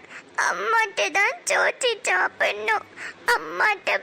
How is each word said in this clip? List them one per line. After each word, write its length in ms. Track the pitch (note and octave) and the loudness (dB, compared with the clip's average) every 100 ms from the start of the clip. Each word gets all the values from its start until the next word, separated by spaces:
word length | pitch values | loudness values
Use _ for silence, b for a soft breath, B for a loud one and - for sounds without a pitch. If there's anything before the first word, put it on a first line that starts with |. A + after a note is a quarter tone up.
| - B - - | -8 B -12 -4
அம்மாட்ட 760 | - - G#4+ A#4 A4 - - | -2 0 2 2 2 0 0
தான் 220 | D4+ G#4+ E5+ - | 2 0 0 -2
சோச்சி 540 | F#3 - - A#4+ A4 | 2 2 0 -2 -2
சாப்பிடணும். 840 | - F#4 F#4+ - - G#4 G#4+ G#4+ - B B - - | 0 0 0 0 -2 -2 0 -2 -2 B B -6 0
அம்மாட்ட 760 | A#4+ - C5 G#4+ G#4 - - | 0 0 0 0 0 -2 -4